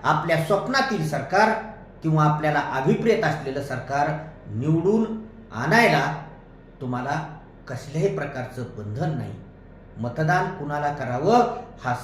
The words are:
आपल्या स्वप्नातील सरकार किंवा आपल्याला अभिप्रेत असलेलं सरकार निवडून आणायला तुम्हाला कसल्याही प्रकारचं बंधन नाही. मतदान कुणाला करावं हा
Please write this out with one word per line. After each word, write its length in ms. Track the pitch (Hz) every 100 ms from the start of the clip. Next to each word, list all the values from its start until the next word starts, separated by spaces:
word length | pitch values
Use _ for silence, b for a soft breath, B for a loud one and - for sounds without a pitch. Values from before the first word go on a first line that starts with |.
आपल्या 400 | 139 160 170 160
स्वप्नातील 640 | - 202 - 269 - 196 151
सरकार 440 | 143 - 190 220 220 - - - -
किंवा 220 | 160 156
आपल्याला 360 | 151 151 151 147
अभिप्रेत 640 | - 135 151 226 226 214
असलेलं 380 | 156 - 139 139
सरकार 460 | - 123 - 139 156 151 - - -
निवडून 680 | 104 147 165 180 220 226 - - - -
आणायला 680 | 107 143 226 220 143 139 - - - - - - -
तुम्हाला 580 | 127 123 131 156 156 - - - -
कसल्याही 480 | 120 - 147 196 -
प्रकारचं 460 | 139 131 117 -
बंधन 560 | 113 - 104 110 160 131
नाही. 140 | 107 - - - - - - -
मतदान 480 | 117 - 156 180 160 -
कुणाला 340 | 143 147 147
करावं 640 | 147 123 123 170 240 - - - -
हा 100 | 127 117